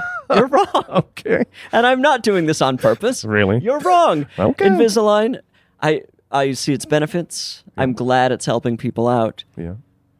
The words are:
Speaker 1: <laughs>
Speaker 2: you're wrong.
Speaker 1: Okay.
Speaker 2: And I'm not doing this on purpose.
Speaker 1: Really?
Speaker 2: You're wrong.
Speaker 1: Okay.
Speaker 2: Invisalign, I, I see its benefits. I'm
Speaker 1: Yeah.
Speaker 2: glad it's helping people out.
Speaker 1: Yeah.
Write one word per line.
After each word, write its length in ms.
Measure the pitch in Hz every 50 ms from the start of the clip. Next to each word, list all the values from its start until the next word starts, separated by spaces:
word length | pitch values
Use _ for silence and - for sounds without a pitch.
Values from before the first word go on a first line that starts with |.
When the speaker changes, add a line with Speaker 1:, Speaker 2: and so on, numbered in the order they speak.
| 719 - 719
Speaker 1:
<laughs> 200 | 679 571 - -
Speaker 2:
you're 120 | - 240 269
wrong. 360 | 285 311 392 - - - - -
Speaker 1:
Okay. 560 | - 185 - - _ - - - - - 240 - _ - - -
Speaker 2:
And 160 | - 220 226
I'm 140 | 247 262 254 262
not 200 | 302 285 247 214
doing 240 | 220 202 185 165
this 140 | 156 156 -
on 160 | 151 131 131
purpose. 480 | 127 - 113 113 - - 240 262 - -
Speaker 1:
Really? 360 | 107 107 104 104 95 104 120
Speaker 2:
You're 180 | 156 220 269 294
wrong. 460 | 277 359 359 349 339 269 180 151 143 - -
Speaker 1:
Okay. 300 | - 190 226 269 - 392 -
Speaker 2:
Invisalign, 720 | 196 220 233 226 202 226 214 208 208 208 214 233 254 - - _ _ _ _ _ _ _
I, 220 | - 156 156 - - - _ _ _ _ -
I 200 | 139 139 139 131
see 200 | 123 - - 143
its 140 | - -
benefits. 760 | 110 147 151 147 151 - 175 165 - - - - - - - _ - -
I'm 140 | - 135 131
Speaker 1:
Yeah. 60 | 120
Speaker 2:
glad 360 | - 123 127 127 127 127 127 127
it's 140 | 101 -
helping 300 | - 120 117 - 123 117
people 300 | 110 - 120 - 110 117
out. 380 | 120 123 120 113 107 - - - _ _
Speaker 1:
Yeah. 180 | - 85 85 92 117 - _ _ _ _ _ _ _